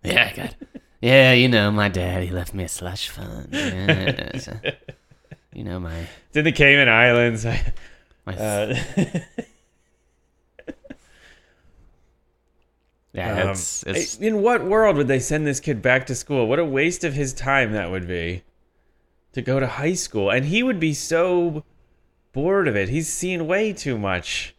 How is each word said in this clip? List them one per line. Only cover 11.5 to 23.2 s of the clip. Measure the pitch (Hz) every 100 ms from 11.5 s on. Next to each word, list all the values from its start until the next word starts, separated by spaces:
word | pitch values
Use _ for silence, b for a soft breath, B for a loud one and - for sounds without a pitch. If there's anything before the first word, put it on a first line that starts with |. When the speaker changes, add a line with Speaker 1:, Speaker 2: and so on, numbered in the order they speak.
| b b b b _ _ _ _ _ _ _ _ _ _ _ _
Speaker 1:
Yeah, | - 90 90
Speaker 2:
um, | 92
Speaker 1:
it's, | 95 85 -
it's | - 98 - -
Speaker 2:
in | 208 214
what | 208 240
world | 175 214 220 151
would | 131
they | 147
send | 131 151 151
this | 135
kid | - 123
back | 123 127 127
to | 127
school? | - 139 110
What | 143
a |
waste | 165 135 160 175
of | 170
his | 139 139
time | 127 127 139 120
that | 107 87
would | 95 90
be | 87 85 90 _ _ _ _ _ _ _ _ _
to | -
go | 123 135
to | 135
high | - 135
school. | 185 - 110 98
And | 117 143
he | 202
would | 247 208
be | 160
so | 143 - 165 180 180 175 151 - _ _ _ _ _ _
bored | - 156 196 170
of |
it. | 104 95
He's | 139 160
seen | -